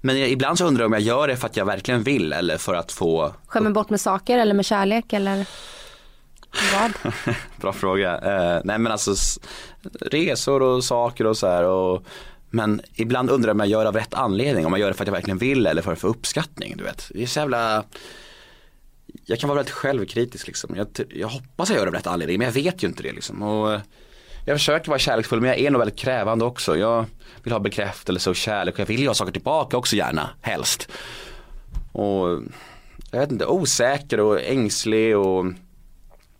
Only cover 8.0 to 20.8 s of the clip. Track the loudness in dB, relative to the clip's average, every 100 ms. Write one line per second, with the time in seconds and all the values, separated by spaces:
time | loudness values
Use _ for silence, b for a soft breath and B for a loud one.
8 | 2 0 0 2 2 2 0 0 0 0
9 | 0 2 0 -2 B B B B -16 -10
10 | -2 0 0 0 2 4 4 2 2 0
11 | 0 2 0 2 2 4 4 2 2 0
12 | B B B B -4 -2 0 0 -4 -6
13 | -2 0 2 4 4 4 4 4 2 0
14 | -2 -2 0 2 2 2 2 2 2 0
15 | -2 -2 -2 -2 2 4 4 2 0 -2
16 | -2 -2 -2 -4 -6 -8 -10 -8 -8 -10
17 | -12 -8 -4 -2 0 0 2 0 -2 B
18 | B B B B B B B B -20 _
19 | -20 -20 -6 -2 0 0 -2 -4 -2 -2
20 | -2 -2 -2 -4 -10 -10 -8 -6